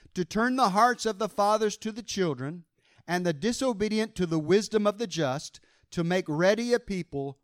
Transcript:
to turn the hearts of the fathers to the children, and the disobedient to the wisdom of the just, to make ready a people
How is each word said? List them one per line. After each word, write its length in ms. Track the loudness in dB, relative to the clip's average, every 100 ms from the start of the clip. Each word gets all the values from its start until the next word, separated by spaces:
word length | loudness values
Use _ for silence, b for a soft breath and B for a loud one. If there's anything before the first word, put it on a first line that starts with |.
| b
to 100 | -6
turn 320 | -4 0 0 2
the 140 | 2
hearts 340 | 4 4 2
of 140 | -4 -4
the 100 | -4
fathers 480 | 0 2 2 0 -2
to 160 | -8
the 100 | -10
children, 640 | -8 -2 -2 -2 -6 -10 -16 _ b b -4
and 160 | -2 0
the 60 |
disobedient 840 | 0 -2 0 0 0 0 0 -2
to 100 | -2
the 140 | -2 0
wisdom 480 | 4 2 4 0 0
of 120 | -2
the 80 | -4
just, 500 | -2 -2 -2 -8 -20 b b b
to 140 | -4
make 220 | 0 0 0
ready 440 | 2 4 2 2
a 60 | 0
people 640 | 0 -6 -6 -8 -8 -12